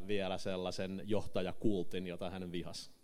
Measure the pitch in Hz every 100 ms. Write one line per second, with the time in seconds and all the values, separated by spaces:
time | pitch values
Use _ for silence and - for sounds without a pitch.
0 | 95 101 95 92 101 92 90 90 95 95
1 | 101 104 - 101 92 - 110 98 87 92
2 | 92 87 92 95 92 87 80 80 - -